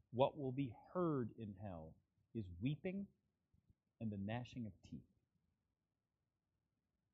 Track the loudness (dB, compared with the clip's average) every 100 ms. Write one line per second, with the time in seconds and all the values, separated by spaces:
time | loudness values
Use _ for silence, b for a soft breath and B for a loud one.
0 | _ 6 6 6 0 0 0 -4 -4 2
1 | 4 4 2 -2 -6 -6 -6 -6 -8 -12
2 | _ _ _ -4 -4 0 0 0 -2 -4
3 | -6 -10 _ _ _ _ _ _ _ _
4 | -2 0 0 -2 -4 -6 -8 -8 -12 -12
5 | -12 _ _ _ _ _ _ _ _ _
6 | _ _ _ _ _ _ _ _ _ _
7 | _